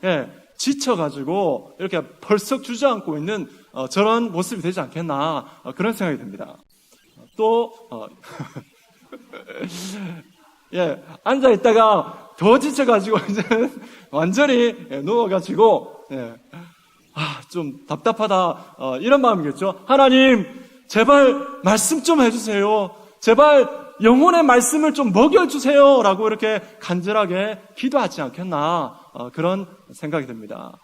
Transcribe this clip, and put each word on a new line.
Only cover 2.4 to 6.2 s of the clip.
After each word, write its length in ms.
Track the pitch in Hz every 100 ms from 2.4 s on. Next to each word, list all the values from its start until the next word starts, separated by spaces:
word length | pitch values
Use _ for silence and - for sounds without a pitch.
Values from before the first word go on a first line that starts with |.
| 202 269
주저앉고 540 | 269 233 277 220 165 151
있는, 300 | 160 214 147 - _
어, 160 | - 131
저런 460 | - 208 226 233
모습이 280 | 170 185 220
되지 200 | 165 185
않겠나, 640 | 139 156 170 139 156 151 - _
어, 80 | 127
그런 200 | 131 196
생각이 240 | 226 185
듭니다. 380 | 139